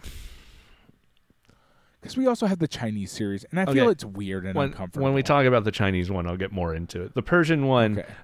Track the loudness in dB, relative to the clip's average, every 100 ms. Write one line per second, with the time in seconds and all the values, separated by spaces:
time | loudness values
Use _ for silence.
0 | -16 -14 -16 -18 -20 -20 _ -20 _ _
1 | _ _ _ _ _ _ _ _ _ _
2 | -10 0 0 2 0 0 -2 -4 -6 -4
3 | -6 -6 -4 -4 -6 -4 2 4 4 2
4 | -4 -10 -6 -6 -4 -2 -2 -4 -10 -2
5 | 0 0 2 4 6 4 2 0 0 2
6 | 0 -2 -4 -4 -4 -4 -4 -4 -8 -8
7 | -6 -6 2 4 4 2 4 4 4 0
8 | -6 -16